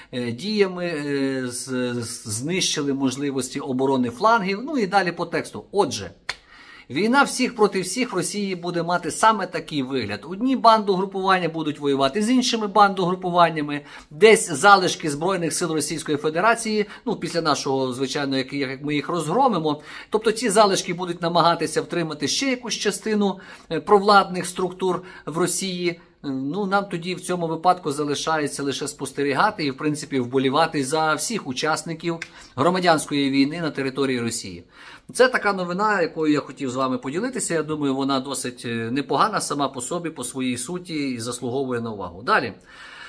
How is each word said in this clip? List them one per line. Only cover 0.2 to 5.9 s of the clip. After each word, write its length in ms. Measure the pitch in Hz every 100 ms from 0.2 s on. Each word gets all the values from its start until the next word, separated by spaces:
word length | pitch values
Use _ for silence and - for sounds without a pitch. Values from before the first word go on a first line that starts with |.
| 120
діями, 540 | 117 185 214 190 180 175
е, 560 | 156 147 143 135 135 127
з-, 480 | 117 - 127 123
з-, 340 | 120 113 - -
знищили 640 | 107 139 185 - - 143
можливості 680 | 135 135 123 143 135 127 143
оборони 500 | 139 127 135 135 123
флангів. 500 | 117 214 226 190 196
Ну 160 | 262 294
і 80 | 196
далі 260 | 196 180
по 140 | 170 170
тексту. 380 | 156 127 107 -
Отже, 380 | 196 170